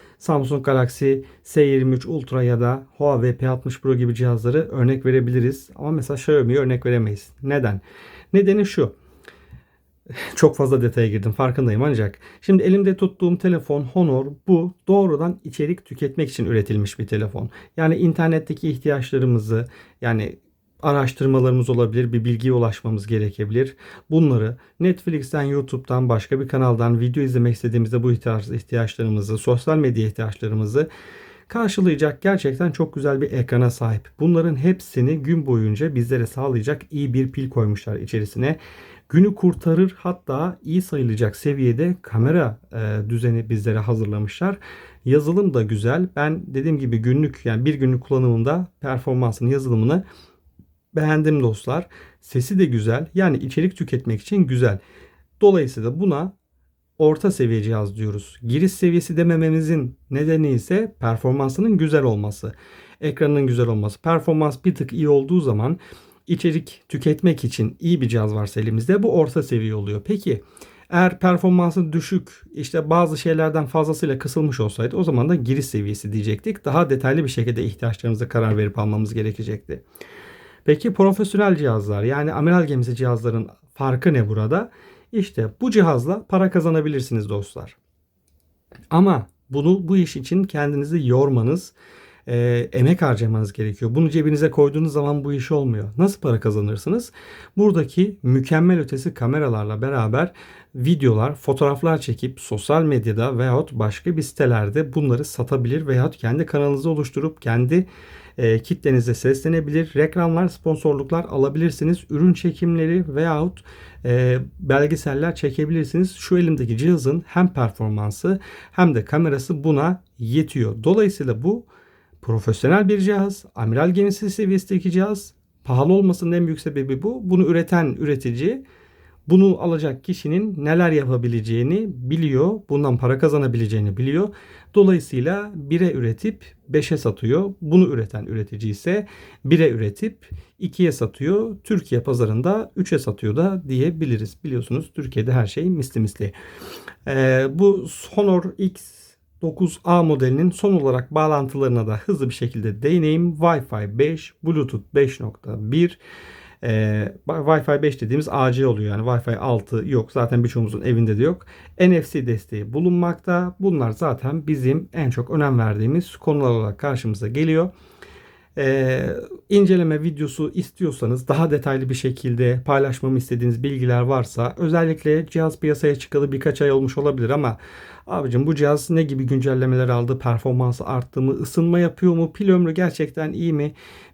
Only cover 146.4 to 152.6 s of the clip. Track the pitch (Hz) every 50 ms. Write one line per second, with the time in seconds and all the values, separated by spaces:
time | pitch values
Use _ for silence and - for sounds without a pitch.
146.4 | - - - - - - - - - - - _ _ - 135 135 131 131 131 131
147.4 | 135 135 139 165 196 202 196 185 185 170 - - - - - 214 202 196 185 180
148.4 | 175 185 - - 196 185 - - - - - - - _ _ _ _ _ _ _
149.4 | - 160 160 - 185 165 - - _ 175 175 175 170 160 151 135 127 127 131 143
150.4 | 170 180 175 - - 202 190 170 139 135 123 127 123 - 151 156 156 156 151 143
151.4 | 135 131 135 139 139 127 120 117 110 110 107 110 - - 196 143 135 131 120 -
152.4 | 123 117 - 117